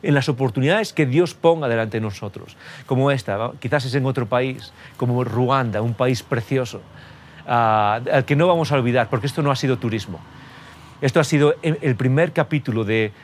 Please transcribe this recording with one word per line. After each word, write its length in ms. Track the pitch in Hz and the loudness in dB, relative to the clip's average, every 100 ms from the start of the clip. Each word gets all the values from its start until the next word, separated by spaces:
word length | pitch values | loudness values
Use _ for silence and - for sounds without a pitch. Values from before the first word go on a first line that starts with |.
en 100 | 180 | 2
las 160 | 143 131 | 2 2
oportunidades 640 | 123 131 131 135 202 214 | 0 -2 0 2 2 0
que 140 | - 143 | -2 2
Dios 260 | 139 175 | 2 0
ponga 340 | - 165 165 139 | 2 2 2 0
delante 300 | 113 110 113 | 0 -2 -4
de 40 | |
nosotros, 540 | 107 98 104 - - - - - - | -4 -6 -12 -14 -20 -20 -20 -20 -4
como 240 | 131 139 | 0 2
esta, 260 | 135 - 101 | 0 -2 -4
¿no? 180 | 113 139 | -4 -6
Quizás 260 | 120 147 127 | -2 -2 0
es 100 | 131 | -2
en 100 | 131 | -2
otro 220 | 127 110 | -2 -2
país, 440 | 127 131 123 - - - - | 0 -2 -6 -16 -20 -20 -4
como 280 | 123 123 | -2 0
Ruanda, 580 | 120 113 123 135 120 104 | 0 0 2 2 0 -2
un 140 | 117 110 | -4 0
país 260 | 127 123 | 0 0
precioso, 640 | - 120 107 135 120 104 - - - - - - - | -2 -6 -2 -4 -4 -10 -18 -20 -20 -20 -20 -18 -2
ah, 520 | 120 113 107 104 113 123 | 2 4 4 2 0 0
al 140 | 147 - | 0 2
que 100 | 143 | 2
no 120 | 180 | 4
vamos 240 | 170 156 | 2 2
a 40 | 143 | 0
olvidar, 340 | 120 123 113 | 2 0 0
porque 160 | 127 139 | -2 -2
esto 160 | - | -2
no 80 | 143 | -2
ha 60 | 131 | 0
sido 240 | 135 123 | 0 0
turismo. 400 | 120 107 98 82 - - - - - - - - | -2 -4 -6 -14 -16 -20 -20 -20 -20 -20 -20 -2
Esto 180 | 139 165 | 0 2
ha 40 | |
sido 320 | 143 147 147 - | 2 4 4 2
el, 160 | 165 143 | -2 0
el 140 | - 120 | -2 0
primer 360 | 127 135 170 | 2 2 2
capítulo 520 | 170 147 113 - 110 | 0 -2 -2 -2 -2
de 280 | 104 110 104 104 | 0 0 0 -6